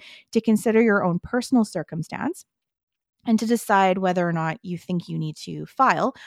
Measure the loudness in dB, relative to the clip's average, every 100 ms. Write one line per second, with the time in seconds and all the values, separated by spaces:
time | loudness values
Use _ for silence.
0 | -8 -20 _ -2 2 2 2 4 4 2
1 | 2 -2 -2 -4 0 2 2 -4 -8 -8
2 | -8 -6 -6 -8 -14 _ _ _ _ _
3 | _ _ 0 0 2 -2 2 2 4 2
4 | 0 0 0 -2 -4 -6 -8 -10 -6 -6
5 | -6 -8 -8 -10 -12 -12 -8 0 0 2
6 | -2 -4